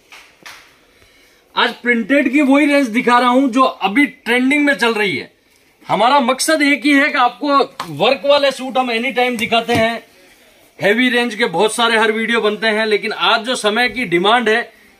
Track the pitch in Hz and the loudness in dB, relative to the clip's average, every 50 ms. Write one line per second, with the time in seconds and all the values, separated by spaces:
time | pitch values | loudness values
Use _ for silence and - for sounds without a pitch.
0 | _ _ - - - - _ _ - - - - - _ _ _ _ _ _ _ | _ _ -20 -20 -20 -20 _ _ -20 -20 -20 -20 -20 _ _ _ _ _ _ _
1 | _ _ _ _ _ _ _ _ _ _ _ 190 226 233 214 - - 240 240 233 | _ _ _ _ _ _ _ _ _ _ _ -2 -2 -2 -4 -4 -2 -2 -2 -2
2 | 226 - 277 294 - 254 247 302 294 254 269 285 302 285 285 285 277 220 208 247 | 0 0 0 2 2 2 0 2 2 4 4 2 2 2 2 0 0 0 -2 -2
3 | - 240 240 247 254 247 247 262 277 254 214 262 262 254 - - 190 196 202 277 | 0 2 2 2 2 2 2 2 2 2 2 0 0 0 0 -4 -4 -2 0 0
4 | 285 - - - _ 214 240 247 254 262 294 294 294 285 277 - 233 226 226 208 | 0 0 -2 -10 _ -2 0 0 2 2 2 2 2 0 0 0 0 0 0 0
5 | 208 185 143 110 90 - _ _ _ _ _ _ _ _ _ _ - - 160 190 | -2 -4 -4 -6 -10 -12 _ _ _ _ _ _ _ _ _ _ -6 -4 0 2
6 | 220 254 285 285 247 233 262 262 - 320 311 302 294 277 285 - - 294 285 277 | 2 4 4 4 2 0 -2 -2 0 0 0 2 2 0 0 0 2 2 2 2
7 | 285 294 254 269 247 247 - - 285 285 277 269 - - - - - 170 147 139 | 2 0 0 0 0 0 -2 -4 -2 0 2 2 0 0 -4 -12 -12 -12 -4 0
8 | 196 240 277 - - 285 285 277 277 269 269 - 262 262 208 262 254 247 226 226 | 0 0 0 0 2 2 2 4 2 0 -2 -4 -8 -4 -2 -2 -2 -2 -4 -4
9 | 240 269 202 247 247 254 247 220 226 185 240 226 226 226 240 226 226 226 233 226 | -4 -4 -2 0 -2 0 -2 -4 -4 -2 -2 -2 0 0 0 0 0 0 -2 -6
10 | - - _ - - - - _ _ _ _ _ _ _ _ - 160 196 220 233 | -12 -18 _ -20 -20 -20 -20 _ _ _ _ _ _ _ _ -2 0 0 2 2
11 | 254 254 247 240 240 240 208 202 240 214 165 170 214 214 - 247 233 233 233 214 | 0 0 0 0 -2 -2 -2 -2 -4 -2 0 0 0 0 0 0 0 0 2 2
12 | 226 214 214 220 226 214 233 226 202 208 208 190 220 220 208 214 220 220 208 190 | 0 0 0 -2 -2 -2 -2 0 0 -2 -2 -2 -2 -2 -2 -2 0 0 -2 -2
13 | 190 214 170 143 170 190 226 226 214 254 247 247 - 208 208 233 247 240 208 247 | -2 -6 -4 -2 0 0 0 0 -2 -4 -6 -2 -2 -2 0 0 -2 -2 -4 -6
14 | 240 175 170 175 190 208 233 247 226 214 220 240 226 - - _ _ _ _ | -4 -2 -2 0 2 2 2 2 2 0 0 -2 -2 -6 -14 _ _ _ _